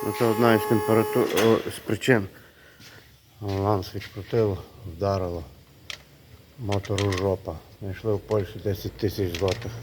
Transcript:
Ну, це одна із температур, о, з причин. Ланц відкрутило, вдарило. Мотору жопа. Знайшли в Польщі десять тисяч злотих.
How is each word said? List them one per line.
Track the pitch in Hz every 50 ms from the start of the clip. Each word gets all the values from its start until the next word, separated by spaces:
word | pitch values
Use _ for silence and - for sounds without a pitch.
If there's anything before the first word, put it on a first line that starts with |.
| -
Ну, | 107 104 -
це | 123
одна | 113 110 110 120 117 113
із | 107 -
температур, | - 120 107 - - 110 113 110 - - 123 113 - - 90 104
о, | 113 113 - - -
з | - -
причин. | - - - - - - 127 110 98 - - - - - - - - - - - - - - - - - - - _ _ _ -
Ланц | 104 101 98 98 98 101 107 95 92 - -
відкрутило, | 101 - - - 104 92 - - 117 110 104 95 85 - - - - -
вдарило. | 95 80 82 101 98 98 95 92 87 85 85 80 - - - - _ - - - - - - - - - - - - - - - - - -
Мотору | 123 98 101 98 98 - 104 98 101 101 95
жопа. | 90 95 98 95 90 - 92 80 87 - - - -
Знайшли | 107 98 92 - - 110 104
в | 98
Польщі | - - 107 107 95 - - 90 85
десять | 107 98 - - - -
тисяч | - - 101 - - 98 87 85 85
злотих. | 98 95 92 - - - - -